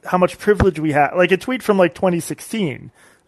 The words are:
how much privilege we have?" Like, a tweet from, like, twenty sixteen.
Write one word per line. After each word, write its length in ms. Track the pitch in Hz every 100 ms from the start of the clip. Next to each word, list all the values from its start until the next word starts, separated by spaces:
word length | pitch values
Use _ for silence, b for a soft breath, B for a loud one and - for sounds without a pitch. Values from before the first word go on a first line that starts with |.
how 140 | - 180
much 200 | 175 -
privilege 420 | 208 190 196 156
we 100 | 156
have?" 260 | 143 143 180
Like, 140 | 180
a 60 | 190
tweet 260 | - 254
from, 160 | - 196
like, 160 | 175
twenty 240 | - 185 175
sixteen. 720 | - 151 - 226 170 120 123 b b b